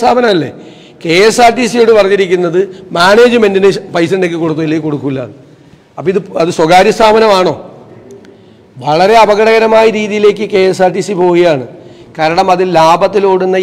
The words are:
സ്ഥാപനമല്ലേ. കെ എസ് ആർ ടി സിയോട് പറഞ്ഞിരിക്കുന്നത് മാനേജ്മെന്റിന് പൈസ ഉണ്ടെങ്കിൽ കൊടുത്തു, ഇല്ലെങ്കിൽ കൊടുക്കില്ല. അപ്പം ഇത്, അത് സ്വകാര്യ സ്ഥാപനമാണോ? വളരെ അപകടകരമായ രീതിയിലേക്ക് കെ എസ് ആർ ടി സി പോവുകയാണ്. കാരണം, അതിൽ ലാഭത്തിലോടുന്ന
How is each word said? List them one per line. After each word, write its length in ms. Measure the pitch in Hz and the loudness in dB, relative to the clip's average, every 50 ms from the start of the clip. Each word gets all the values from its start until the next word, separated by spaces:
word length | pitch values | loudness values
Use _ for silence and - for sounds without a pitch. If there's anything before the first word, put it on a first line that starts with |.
സ്ഥാപനമല്ലേ. 500 | 226 247 240 247 247 226 196 160 139 120 - - - - - - - - - - - | 0 0 0 0 0 0 0 -2 -4 -6 -10 -16 -20 -20 -20 -20 -20 -20 -20 -10 -6
കെ 120 | 170 160 180 202 | -2 0 2 2
എസ് 160 | 226 - 226 240 | 2 2 2 2
ആർ 60 | 233 226 | 2 2
ടി 80 | 233 247 208 | 0 -2 -2
സിയോട് 200 | 226 247 226 220 226 | 0 0 2 4 4
പറഞ്ഞിരിക്കുന്നത് 600 | 214 196 190 202 190 196 170 185 175 180 170 160 180 196 190 - - - - - | 2 2 2 0 0 0 -2 -2 -2 -2 -2 -2 -2 -4 -4 -8 -16 -14 -8 -4
മാനേജ്മെന്റിന് 760 | 170 175 190 208 226 240 247 233 240 214 202 196 190 190 196 175 - - - 151 | 0 2 2 4 4 4 4 2 2 0 0 0 2 0 0 0 -2 -6 -6 -4
പൈസ 180 | 175 170 165 190 | -4 -2 -2 -2
ഉണ്ടെങ്കിൽ 220 | 190 180 175 170 160 165 | -2 -4 -4 -4 -4 -4
കൊടുത്തു, 200 | 165 156 147 160 | -4 -4 -4 -4
ഇല്ലെങ്കിൽ 180 | 156 156 165 147 | -4 -4 -4 -4
കൊടുക്കില്ല. 340 | 156 147 135 117 143 135 131 123 107 - - - - - _ _ _ - _ _ _ _ | -6 -6 -6 -6 -6 -8 -8 -10 -12 -16 -20 -20 -20 -20 _ _ _ -20 _ _ _ _
അപ്പം 140 | - 143 180 190 | -6 -6 -4 -4
ഇത്, 80 | 196 - - - - 165 | -4 -6 -6 -4 -4 -4
അത് 80 | 175 170 - | -2 -2 -2
സ്വകാര്യ 340 | 165 160 175 185 196 220 208 226 | 0 2 4 4 4 2 2 2
സ്ഥാപനമാണോ? 540 | 226 214 214 220 220 214 196 185 185 170 139 - - - - - - - - - - - - - - - - - _ _ - _ _ _ _ 127 120 | 2 2 2 2 2 2 2 2 0 -2 -4 -6 -10 -18 -20 -20 -20 -20 -20 -20 -20 -20 -20 -20 -20 -20 -20 -20 _ _ -20 _ _ _ _ -10 -4
വളരെ 320 | 147 151 165 185 196 226 226 214 | -2 0 2 2 2 4 4 4
അപകടകരമായ 600 | 196 208 202 220 220 226 226 220 220 220 220 220 226 196 214 | 4 2 0 0 2 2 2 2 2 2 2 2 2 0 -2
രീതിയിലേക്ക് 480 | 214 202 208 214 208 208 196 185 220 190 208 | -4 -4 -2 0 0 0 0 0 -4 -4 -2
കെ 80 | 190 190 190 | 0 0 0
എസ് 120 | 180 143 185 | 0 0 0
ആർ 80 | 180 165 | 0 0
ടി 60 | 196 175 196 | -2 -6 -4
സി 60 | 208 170 | -2 -2
പോവുകയാണ്. 460 | 180 180 175 170 175 170 151 131 120 113 - - - - - - - - - - | 0 0 2 2 2 2 0 -2 -4 -10 -16 -20 -20 -20 -20 -20 -20 -16 -6 -4
കാരണം, 280 | 156 160 170 180 190 - 185 | -4 -2 0 0 0 0 0
അതിൽ 140 | 180 190 185 170 160 | 0 -2 0 2 2
ലാഭത്തിലോടുന്ന 800 | 160 160 170 170 196 190 190 208 196 196 185 185 185 185 185 185 | 2 2 2 2 0 0 0 0 0 0 0 0 0 -2 -2 -2